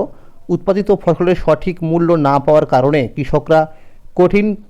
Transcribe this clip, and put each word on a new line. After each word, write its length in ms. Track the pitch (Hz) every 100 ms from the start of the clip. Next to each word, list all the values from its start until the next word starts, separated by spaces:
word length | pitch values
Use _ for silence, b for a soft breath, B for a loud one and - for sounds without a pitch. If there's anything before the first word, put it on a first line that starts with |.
| 196 b b b b
উৎপাদিত 400 | 175 - 190 208 196
ফসলের 360 | - 160 175 180
সঠিক 320 | - 156 - 175
মূল্য 260 | 160 170 170 170 139
না 80 | 139
পাওয়ার 260 | 131 151 151
কারণে 280 | 127 131 147 117
কৃষকরা 480 | - 131 151 - 160 156 b b b b -
কঠিন 300 | 180 202 214 202 -